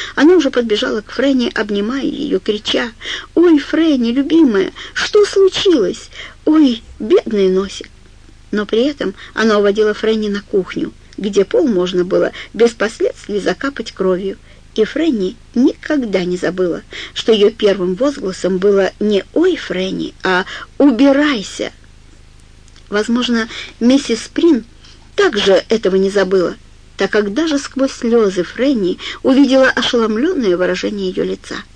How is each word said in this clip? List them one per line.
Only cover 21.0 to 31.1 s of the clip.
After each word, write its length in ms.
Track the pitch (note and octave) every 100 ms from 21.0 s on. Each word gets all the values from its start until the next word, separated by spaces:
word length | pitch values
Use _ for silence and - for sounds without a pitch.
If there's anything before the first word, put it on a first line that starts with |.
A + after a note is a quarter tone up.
| C#4 C4+ D4+ B3 F#3 - - - - - - - - - - - - - -
Возможно, 600 | G3+ G#3+ A#3 A#3+ A#3 A3+ - - -
миссис 480 | A#3 C#4 - A3+ -
Прин 300 | - E4+ B3+ - - - - - -
также 480 | G4 G#3 G3 F#3+ -
этого 300 | A3+ F#3+ F#3+
не 120 | F#3+
забыла, 460 | G3+ F#3+ F#3+ E3+ - - - - -
так 160 | G3
как 220 | G#3+ G#3
даже 260 | A3 D#4+ C#4+
сквозь 320 | - C4 C4+
слёзы 520 | - A#3 A#3 G#3 F#3+
Фрэнни 540 | E3 - C4+ B3 F3+ F#3 - -
увидела 460 | B3+ C4+ C4 C4 C4
ошеломлённое 840 | B3+ A#3+ A#3+ A3 G#3+ D#4+ D#4+ G#3+ F3
выражение 540 | F3+ F3+ G3+ G#3
её 160 | F#3